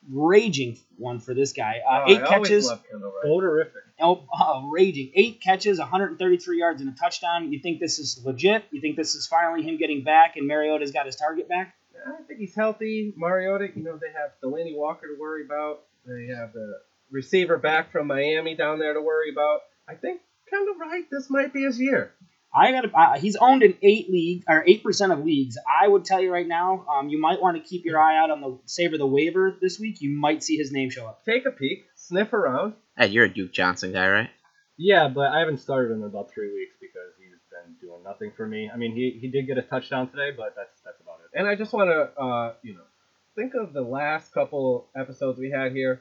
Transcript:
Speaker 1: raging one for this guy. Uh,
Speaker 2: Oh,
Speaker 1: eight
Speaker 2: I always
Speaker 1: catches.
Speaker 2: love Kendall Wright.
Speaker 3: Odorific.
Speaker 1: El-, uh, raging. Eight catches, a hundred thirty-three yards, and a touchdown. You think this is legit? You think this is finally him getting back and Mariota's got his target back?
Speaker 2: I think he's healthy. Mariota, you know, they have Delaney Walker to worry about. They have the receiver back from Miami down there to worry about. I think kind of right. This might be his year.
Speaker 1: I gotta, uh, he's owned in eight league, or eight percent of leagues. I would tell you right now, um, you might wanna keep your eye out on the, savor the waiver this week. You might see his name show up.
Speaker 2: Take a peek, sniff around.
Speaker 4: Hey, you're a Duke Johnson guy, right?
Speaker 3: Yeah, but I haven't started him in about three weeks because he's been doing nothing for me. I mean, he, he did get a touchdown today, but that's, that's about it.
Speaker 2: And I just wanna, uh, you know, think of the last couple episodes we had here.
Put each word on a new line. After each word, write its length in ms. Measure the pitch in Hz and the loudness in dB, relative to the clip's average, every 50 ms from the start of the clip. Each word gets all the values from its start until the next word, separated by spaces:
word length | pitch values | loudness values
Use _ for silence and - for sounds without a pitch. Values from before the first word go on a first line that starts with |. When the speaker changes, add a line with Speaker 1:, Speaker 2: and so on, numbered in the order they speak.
| _ 147 131 | _ -10 -6
Speaker 1:
raging 640 | 135 151 165 185 214 233 220 165 135 135 120 117 - _ _ _ | 0 2 6 6 6 6 6 -2 -2 -4 -4 -8 -12 _ _ _
one 220 | - 117 123 123 120 | -12 -10 -8 -8 -10
for 160 | 110 - 127 | -8 -6 -2
this 200 | 123 139 135 - | 0 0 -2 -2
guy. 260 | - 117 107 113 120 - | -4 -4 -4 -4 -2 0
Uh, 200 | 131 127 139 139 | 2 2 2 6
Speaker 2:
Oh, 60 | 170 196 | 6 6
Speaker 1:
eight 60 | 226 262 | 6 6
Speaker 2:
I 120 | 147 190 | 4 4
always 140 | 202 208 196 | 4 4 4
Speaker 1:
catches. 160 | 208 208 208 254 | 4 4 4 2
Speaker 2:
love 160 | 117 107 _ _ | -4 -6 _ _
Kendall 220 | 110 104 98 101 | -18 -14 -12 -12
Wright. 220 | 98 98 - 147 156 | -10 -6 0 2 2
Speaker 3:
Odorific. 500 | 180 190 180 156 156 160 - _ - - _ _ _ | 2 2 2 2 0 0 -2 _ -20 -20 _ _ _
Speaker 1:
El-, 280 | 156 170 180 175 151 - - - | 2 2 2 2 -2 -10 -2 0
uh, 240 | 151 151 151 131 135 143 | 0 0 0 -2 -4 -6
raging. 400 | 147 175 190 196 165 139 131 131 - | 2 2 2 2 2 -4 -8 -4 2
Eight 260 | 185 208 240 226 _ | 2 2 2 2 _
catches, 380 | - 185 190 185 185 208 196 165 | 0 0 0 2 2 0 0 0
a 60 | 151 | -2
hundred 340 | 127 180 190 196 180 165 175 | -2 0 -2 0 -2 -4 -2
thirty-three 400 | 185 185 180 175 - 180 175 170 | 2 2 2 2 2 -4 -2 0
yards, 220 | 170 170 160 135 | 0 0 0 0
and 80 | 139 135 131 | -6 -8 -6
a 40 | |
touchdown. 560 | - 175 175 170 - - 175 170 170 170 147 147 | -2 -4 -4 -4 -4 -4 -4 -4 -2 -4 -4 -8
You 60 | 135 | -6
think 200 | - 175 165 - | -6 -6 -6 -4
this 180 | 175 156 - - | -4 -6 -4 -6
is 220 | 147 127 - - 120 | -6 -8 -10 -8 -6
legit? 400 | 135 131 120 139 190 214 220 214 _ | -8 -6 2 2 4 4 4 0 _
You 100 | - 294 | -12 -6
think 160 | 143 156 147 | -6 -6 -4
this 180 | 160 156 151 - | -4 -4 -4 -4
is 120 | 147 - | -6 -6
finally 360 | - 165 165 170 165 165 165 156 | 0 0 2 2 2 0 -2 -4
him 140 | 160 165 | -4 -4
getting 280 | 156 165 156 151 143 131 | -4 -2 -2 -2 -4 0
back 320 | 151 156 160 165 165 - | 4 8 8 8 6 4
and 100 | 160 143 | -4 -4
Mariota's 460 | 143 151 151 151 151 151 151 147 139 139 | -2 0 0 0 0 0 -2 -2 -4 -4
got 140 | 156 143 | -4 -6
his 100 | 135 131 | -6 -6
target 320 | - 151 156 160 160 - - | -4 -4 -4 -4 -4 -6 -4
back? 260 | - 180 185 180 _ _ _ _ _ - - | -4 -4 -4 -6 _ _ _ _ _ -18 -14
Speaker 2:
I 160 | 262 294 320 - | -14 -14 -14 -16
think 160 | _ 302 247 | _ -12 -12
he's 160 | 214 185 _ | -12 -10 _
healthy. 580 | 208 220 220 214 214 220 220 220 214 214 208 202 | 0 0 0 0 -2 -6 -6 -4 -4 -6 -6 -6
Mariota, 500 | 160 165 170 185 185 185 190 196 196 202 190 - | -4 -2 0 0 0 0 0 -2 -2 -4 -6 -8
you 80 | 151 156 | -10 -10
know, 140 | 165 160 | -10 -10
they 160 | 151 160 160 - | -10 -12 -12 -10
have 180 | 156 147 143 _ _ | -8 -10 -10 _ _
Delaney 340 | - 131 139 160 170 170 156 | -8 -8 -6 -6 -6 -8 -6
Walker 320 | 147 147 151 160 - - 151 | -6 -4 -4 -6 -8 -12 -16
to 120 | 147 139 | -14 -12
worry 240 | 151 156 156 156 147 | -10 -10 -8 -10 -10
about. 360 | 135 147 147 151 151 151 147 _ _ _ _ _ | -8 -8 -6 -6 -6 -8 -10 _ _ _ _ _
They 260 | 123 123 123 120 120 127 | -16 -16 -14 -12 -12 -10
have 180 | 120 117 110 107 | -10 -12 -12 -12
the 220 | 117 110 107 101 - _ _ _ _ _ _ | -14 -14 -12 -14 -16 _ _ _ _ _ _
receiver 480 | 135 135 131 - - 190 180 165 170 160 | -10 -10 -8 0 0 0 2 2 0 0
back 320 | - 151 156 160 165 - | 2 0 0 0 -2 -2
from 160 | - 165 147 | -4 -4 -4
Miami 480 | 147 139 135 139 151 156 160 160 165 160 | -2 -2 0 0 0 0 0 -2 -4 -4
down 240 | 160 156 151 156 156 | -2 -2 -2 -2 -2
there 160 | 156 151 151 | -2 -2 -2
to 60 | 156 151 | -2 -2
worry 280 | 160 156 156 156 151 139 | 0 0 0 -2 -2 -2
about. 280 | 147 147 151 151 - - _ _ _ _ - | 0 2 2 2 0 -2 _ _ _ _ -20
I 60 | 165 | -18
think 260 | - - 359 370 349 _ _ _ _ _ _ | -10 -8 -8 -8 -8 _ _ _ _ _ _
kind 180 | - 403 403 403 | -4 -2 -2 -2
of 100 | 403 349 | -4 -6
right. 260 | 330 311 330 359 339 _ | -8 -8 -8 -8 -8 _
This 180 | 277 277 269 - | -8 -10 -6 -2
might 240 | 269 277 277 285 277 | 0 0 0 0 -2
be 120 | 277 269 | -4 -4
his 160 | 277 240 233 | -2 -2 -2
year. 320 | 254 269 269 170 - - _ _ _ _ _ _ _ _ - | 0 0 0 0 0 -4 _ _ _ _ _ _ _ _ 4
Speaker 1:
I 180 | 131 170 240 262 | 6 6 6 6
gotta, 180 | 254 247 214 - | 2 -2 0 6
uh, 220 | - - 147 127 147 | 6 6 6 6 2
he's 180 | 147 208 196 | 0 -2 2
owned 260 | - - 254 262 262 233 | 4 6 8 8 10 8
in 140 | 196 185 - - | 6 6 8 6
eight 260 | 202 208 226 - - | 6 6 6 2 0
league, 340 | 185 180 165 170 180 175 - - | 0 0 0 0 -4 -4 2 4
or 160 | 160 156 160 | 4 4 8
eight 160 | 175 185 214 - | 6 6 6 6
percent 300 | 226 190 - 208 190 175 | -2 0 0 2 2 2
of 100 | 143 147 | 0 0
leagues. 340 | 160 160 139 135 127 117 117 - - | 0 0 0 0 -2 -6 -10 -2 0
I 180 | 135 160 190 | 4 4 6
would 180 | 208 202 196 180 | 6 6 4 4
tell 140 | - 190 185 190 | 2 0 2 2
you 100 | 185 180 | 2 0
right 140 | 175 175 170 | 0 -2 -2
now, 380 | 170 165 175 185 190 190 175 - | -2 -2 0 0 -2 -2 -2 -2
um, 180 | 147 139 139 147 | -2 -2 -2 -2
you 100 | 147 151 | -4 0
might 220 | 156 160 180 185 180 | 2 0 0 4 2
wanna 180 | 185 170 160 | 2 2 0
keep 240 | 156 - 180 180 170 | -6 -10 -10 -8 -6
your 160 | 170 160 156 | -2 2 4
eye 160 | 156 156 156 | 6 6 6
out 140 | 156 160 160 | 4 4 2
on 100 | 151 147 | 2 -2
the, 180 | 139 135 127 127 _ | -4 -10 -10 -10 _
savor 320 | - - - 175 170 156 | -14 -4 -2 -2 0 0
the 100 | 151 143 | 0 0
waiver 480 | 139 131 139 151 165 170 185 190 190 185 185 | 2 4 4 2 2 2 2 0 0 0 -2
this 180 | 185 185 180 - | -4 -4 -4 -4
week. 220 | 214 220 214 - | -8 -10 -10 -6
You 160 | 147 143 143 | -6 -4 -4
might 260 | 147 147 151 156 151 - | 0 0 0 0 0 -2
see 140 | - 156 | -4 -2
his 160 | 151 151 135 143 | -2 -2 -4 -2
name 160 | 139 135 127 | -4 -4 -4
show 180 | 123 127 117 | -6 -10 -12
up. 180 | 113 110 _ _ | -14 -16 _ _
Speaker 2:
Take 180 | - 226 254 262 | -2 -2 0 0
a 60 | 269 | -2
peek, 340 | 254 - 139 135 180 - _ _ _ | -6 -4 -6 -6 -6 -6 _ _ _
sniff 380 | _ - - 175 185 214 208 - | _ -16 -4 -2 -2 -2 0 0
around. 400 | 214 185 143 127 135 180 220 214 _ _ _ _ | 0 0 0 0 -2 -4 -4 -6 _ _ _ _
Speaker 4:
Hey, 120 | - 123 101 | 0 0 2
you're 180 | 98 117 117 | 4 4 2
a 20 | 98 | 2
Duke 240 | 92 107 95 90 - | 2 -4 -8 -6 -4
Johnson 400 | - 95 90 87 - - 92 92 | -2 -2 -2 -2 -4 -6 -6 -2
guy, 160 | 95 92 95 | 0 0 2
right? 220 | 98 104 113 - _ _ _ _ _ _ _ _ _ _ | 2 0 0 -4 _ _ _ _ _ _ _ _ _ _
Speaker 3:
Yeah, 300 | 160 196 202 180 156 139 | 0 4 4 4 4 2
but 220 | 127 139 143 139 | 0 -2 -2 0
I 100 | 147 156 | 2 0
haven't 180 | 165 160 151 131 | 0 0 -2 -6
started 340 | - - 139 131 127 117 113 | -6 -4 -2 -2 0 -2 -2
him 60 | 107 107 | -6 -8
in 40 | 104 | -10
about 220 | 98 104 98 - _ | -10 -12 -12 -12 _
three 180 | - 107 101 101 | -10 -10 -8 -8
weeks 220 | 98 95 92 _ _ | -10 -10 -12 _ _
because 320 | 95 92 _ 95 90 90 87 92 | -20 -20 _ -18 -18 -18 _ _
he's 180 | 95 92 90 85 _ _ | _ _ _ _ _ _
been 240 | 90 87 85 85 82 _ 92 | -20 -20 -20 -20 -20 _ -20
doing 160 | 87 85 87 87 | -20 -20 -18 -16
nothing 300 | 98 101 - 110 104 - | -16 -14 -12 -12 -14 -10
for 120 | - 113 | -10 -10
me. 240 | 110 107 107 107 107 113 | -8 -8 -8 -10 -8 -8
I 40 | 120 | -6
mean, 160 | 120 113 110 | -6 -6 -4
he, 240 | 120 127 127 120 113 | -2 -4 -4 -4 -6
he 80 | 120 131 | -12 -4
did 180 | 127 139 139 | -4 -4 -4
get 120 | 131 135 127 | -2 -4 -6
a 40 | 127 | -4
touchdown 460 | _ 170 165 - - 139 131 127 127 | _ -8 -8 -6 -6 -6 -6 -6 -6
today, 200 | 131 143 143 143 139 | -6 -6 -6 -6 -6
but 200 | 117 110 107 - | -8 -12 -12 -12
that's, 240 | 127 120 - _ _ _ | -12 -16 -18 _ _ _
that's 160 | - - _ _ | -20 -20 _ _
about 160 | - - - _ _ _ | -20 -20 -20 _ _ _
it. 60 | 151 | -4
Speaker 2:
And 80 | 185 | -2
I 80 | 202 202 | -2 -2
just 200 | 196 220 208 - | -4 -4 -6 0
wanna, 340 | 214 196 180 165 151 147 139 - 143 | 0 2 2 4 2 0 -2 -4 -6
uh, 340 | 135 127 123 117 117 117 113 _ _ | -6 -4 -2 -4 -4 -6 -8 _ _
you 100 | 113 98 | -20 -20
know, 60 | 87 87 _ _ _ _ _ _ _ _ _ _ | -20 -20 _ _ _ _ _ _ _ _ _ _
think 160 | 214 220 254 - | -8 -8 -6 -4
of 200 | 254 220 180 139 | -6 -6 -6 -6
the 80 | 143 127 | -6 -6
last 500 | 117 127 139 147 147 156 160 - _ _ | -6 -4 -4 -4 -4 -4 -6 -8 _ _
couple 560 | 156 143 135 - 143 135 131 123 120 - _ _ | -2 -2 -2 -2 -2 0 0 0 -2 -4 _ _
episodes 420 | 135 135 131 135 _ 143 135 127 127 | -12 -10 -10 -8 _ -4 -4 -4 -4
we 120 | 131 135 | -6 -6
had 220 | 143 135 135 131 131 | -4 -2 -4 -2 -4
here. 280 | 135 131 131 127 127 | -2 -2 -2 -2 -4